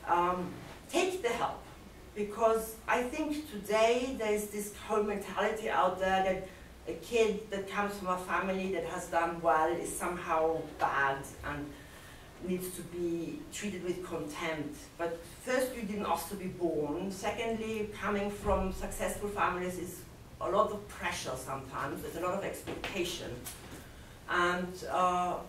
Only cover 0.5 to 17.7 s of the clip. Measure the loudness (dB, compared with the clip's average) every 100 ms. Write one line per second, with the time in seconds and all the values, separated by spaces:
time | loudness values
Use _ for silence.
0.5 | -6 -12 -14 -2 2 2 2 0 0 -2
1.5 | -4 -12 -16 -16 -16 -10 -4 -2 4 6
2.5 | 6 0 -6 0 2 2 0 0 -2 -4
3.5 | -6 2 6 6 6 2 0 2 2 0
4.5 | -4 -4 -6 0 2 2 0 -2 0 2
5.5 | 2 0 4 4 4 4 6 4 2 -2
6.5 | -12 -16 -12 -8 -8 2 4 6 4 -2
7.5 | -4 -2 0 0 0 0 0 2 0 2
8.5 | 0 0 -2 -2 -4 0 2 2 2 4
9.5 | 6 6 2 -2 -2 -2 -2 0 4 4
10.5 | 2 -2 0 2 4 2 2 -4 -8 -6
11.5 | -6 -6 -10 -16 -16 -16 -16 -16 -8 -2
12.5 | -2 -2 -6 -8 -2 0 0 -2 -6 -8
13.5 | -6 -4 -4 -2 -2 -2 -4 -4 -4 -2
14.5 | -2 -4 -6 -12 -4 -2 -4 -10 -10 0
15.5 | 2 2 0 -4 -2 2 0 0 -6 -6
16.5 | 0 0 2 0 0 -2 -2 -2 -2 -2
17.5 | -2 -2